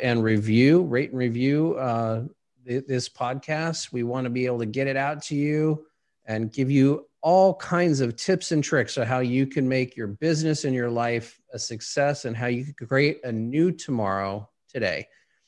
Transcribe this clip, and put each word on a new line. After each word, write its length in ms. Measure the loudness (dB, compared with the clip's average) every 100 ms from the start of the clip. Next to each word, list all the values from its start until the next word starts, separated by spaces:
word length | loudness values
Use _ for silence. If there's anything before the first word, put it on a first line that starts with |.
and 200 | 0 2
review, 600 | 2 2 4 6 6 6
rate 300 | 4 -2 -2
and 80 | -2
review, 560 | -2 0 0 0 0 -2
uh, 480 | -2 -2 -2 -4 -6 -12 _ _ -6
th-, 180 | -6 -2
this 200 | -4 -4
podcast. 840 | -6 -6 -6 -6 -4 -4 -6 -6
We 100 | -4
want 220 | -4 -4 -4
to 40 |
be 160 | -2 -2
able 120 | -2
to 60 | -2
get 220 | -2 -2
it 100 | 0
out 240 | -2 -4
to 120 | -6 -2
you 500 | 0 2 0 0 -6 _ _ _ -6
and 260 | -4 -4
give 180 | -2 2
you 360 | 6 4 4 -4 _
all 320 | 4 6 6 4
kinds 440 | -2 2 2 2
of 160 | 0 -2
tips 380 | 0 0 0
and 100 | -2
tricks 340 | 2 0 0 -2
on 80 | 0
how 140 | 0
you 260 | 0 0 0
can 220 | 0 0
make 300 | 0 0 -4
your 100 | -8
business 560 | -2 0 2 0 0
and 100 | 0
your 160 | -2 0
life 480 | 0 0 -2 -4 -16 _
a 80 | -12
success 640 | -10 -10 -6 0 0 0
and 100 | -6
how 140 | -4 -2
you 160 | -2
can 240 | -6 -12 0
create 320 | 2 2 0 -4
a 60 |
new 420 | -4 -2 2 2
tomorrow 760 | 0 -4 -2 0 -2 -2 -6 -10 _ _
today. 360 | -4 -2 -2 -8 _ _ _